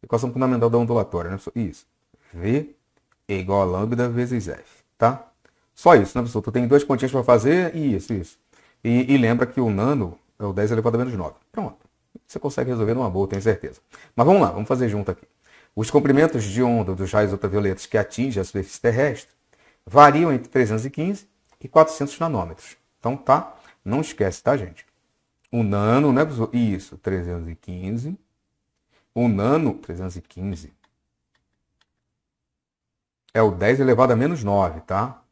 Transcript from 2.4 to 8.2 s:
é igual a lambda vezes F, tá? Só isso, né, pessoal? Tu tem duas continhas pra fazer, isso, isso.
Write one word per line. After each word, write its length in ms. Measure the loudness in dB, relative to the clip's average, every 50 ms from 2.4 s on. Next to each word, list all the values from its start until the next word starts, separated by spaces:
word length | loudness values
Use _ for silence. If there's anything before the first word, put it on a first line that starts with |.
| -4 -2 -2 -2 -2 -6 -16 _ _ _ _ _ _ _ _ _ _ -8
é 80 | -6
igual 260 | -6 -4 -2 0 0
a 40 | 2
lambda 440 | 0 0 -2 -2 -2 -2 -2 -2 -2
vezes 380 | -2 -4 -4 -2 -4 -6 -6 -6
F, 360 | -12 -14 -16 _ _ _ _ _ _ _
tá? 340 | 2 2 2 0 -12 _ _ _ _ _ _ _ _ _ _
Só 180 | 0 4 6 6
isso, 240 | 6 6 2 -4 -6
né, 60 | -6
pessoal? 180 | -4 -6 -6
Tu 100 | -6 -2
tem 160 | -2 -2 0 4
duas 160 | 2 2 2
continhas 280 | 2 -2 -2 -2 -2
pra 120 | -2 -2 4
fazer, 520 | 4 4 4 6 2 2 2 0 -2 -4
isso, 360 | -4 -2 -2 -2 -4 -4 -6
isso. 280 | -6 -6